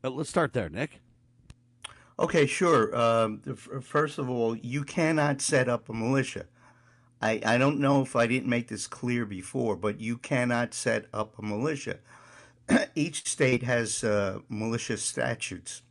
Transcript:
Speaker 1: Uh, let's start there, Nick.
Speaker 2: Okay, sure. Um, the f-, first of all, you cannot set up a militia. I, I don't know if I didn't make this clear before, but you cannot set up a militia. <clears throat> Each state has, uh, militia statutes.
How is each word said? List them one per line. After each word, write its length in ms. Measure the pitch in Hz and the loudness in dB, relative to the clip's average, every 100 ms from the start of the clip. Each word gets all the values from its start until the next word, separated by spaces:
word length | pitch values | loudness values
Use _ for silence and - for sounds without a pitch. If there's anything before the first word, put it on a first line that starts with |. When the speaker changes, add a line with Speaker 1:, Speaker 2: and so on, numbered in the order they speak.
Speaker 1:
Uh, 80 | 131 | -6
let's 180 | 131 151 | -6 -2
start 240 | 180 151 | 0 0
there, 160 | 127 87 | -2 -4
Nick. 320 | 87 147 - _ _ _ _ _ - _ _ - - - - | -4 -6 -8 _ _ _ _ _ -20 _ _ -18 -18 -16 -4
Speaker 2:
Okay, 280 | 160 170 139 | 2 4 4
sure. 500 | - 180 143 107 120 | 4 4 6 4 4
Um, 460 | 117 113 110 107 | 4 4 2 -2
the 100 | - | -10
f-, 300 | 117 - 135 | -12 -10 -12
first 360 | 131 151 151 147 | -2 0 0 -2
of 100 | 127 | -4
all, 260 | 123 113 113 | 0 0 0
you 280 | 123 139 | -4 -6
cannot 580 | 143 - 160 156 147 139 | -4 0 2 2 2 0
set 260 | - 147 127 | 2 2 2
up 220 | 120 - | 0 -4
a 40 | |
militia. 520 | 113 113 135 123 - - _ - _ _ _ _ _ | -4 0 2 0 -6 -14 _ -20 _ _ _ _ _
I, 200 | 110 110 - | -2 0 2
I 120 | 120 | 4
don't 220 | 139 143 | 4 4
know 220 | 139 139 | 4 4
if 140 | 127 120 | 2 2
I 120 | 117 | 2
didn't 200 | 127 123 | 2 2
make 200 | 120 120 | -2 -2
this 200 | 107 - | -8 -10
clear 380 | - 123 120 110 | -6 -2 -2 -2
before, 500 | 95 92 135 117 92 | -8 -6 -2 -2 0
but 240 | 104 104 | -2 -2
you 180 | 110 117 | -6 -6
cannot 560 | - 135 123 120 120 | -2 0 2 0 -2
set 340 | - 123 113 - | -2 0 0 -2
up 240 | 107 110 - | -6 -6 -6
a 20 | |
militia. 560 | 107 104 147 143 117 104 _ - - - - _ - | -6 -2 -2 -4 -8 -10 _ -20 -20 -20 -20 _ 2
<clears throat> 260 | 233 - - | 2 2 -2
Each 320 | 190 - - | -2 -4 -8
state 360 | - 131 120 | 0 2 2
has, 400 | 120 120 110 - | 2 0 0 -2
uh, 360 | 113 104 98 95 - | 0 0 0 -4 -10
militia 500 | 107 110 117 - 110 | -6 -4 -4 -4 -4
statutes. 840 | - - 123 117 - 90 - - _ | -4 -4 -4 -4 -8 -10 -12 -16 _